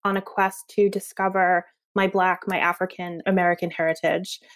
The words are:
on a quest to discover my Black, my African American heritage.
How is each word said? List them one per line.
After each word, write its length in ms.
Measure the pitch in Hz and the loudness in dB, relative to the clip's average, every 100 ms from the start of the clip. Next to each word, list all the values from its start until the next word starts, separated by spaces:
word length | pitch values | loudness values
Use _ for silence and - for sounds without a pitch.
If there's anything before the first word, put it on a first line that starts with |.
on 120 | 202 196 | -2 -2
a 60 | |
quest 460 | 190 - 190 - - - | -4 0 -2 -2 -6 0
to 120 | 202 | 2
discover 800 | 202 - - 190 190 180 175 - _ _ 196 | 0 -8 -2 0 2 4 2 0 _ _ 0
my 100 | 190 | 0
Black, 360 | 190 185 180 - | 2 2 0 -2
my 120 | 185 | 0
African 600 | 175 175 185 - 180 170 - | 0 0 -4 -6 -10 -6 0
American 420 | 190 175 175 175 | 2 4 2 -2
heritage. 680 | - 160 160 160 165 190 - _ | -2 -2 0 0 -2 -4 -12 _